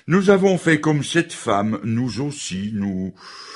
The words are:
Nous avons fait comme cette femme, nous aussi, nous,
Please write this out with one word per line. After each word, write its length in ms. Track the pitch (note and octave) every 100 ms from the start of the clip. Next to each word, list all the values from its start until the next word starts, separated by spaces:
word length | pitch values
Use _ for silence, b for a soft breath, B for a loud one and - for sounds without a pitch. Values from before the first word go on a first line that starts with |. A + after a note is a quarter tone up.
| -
Nous 220 | F3+ F#3+
avons 280 | G3 G3 F#3
fait 220 | E3 D#3
comme 240 | D#3 D3
cette 300 | C#3 E3+ E3+
femme, 460 | - A#2 G2+ G#2+ A2
nous 380 | A2+ A2+ B2+ G#2
aussi, 500 | C#3+ C#3 - F#2 G#2
nous, 400 | G#2+ G2 F#2 F#2 - B B B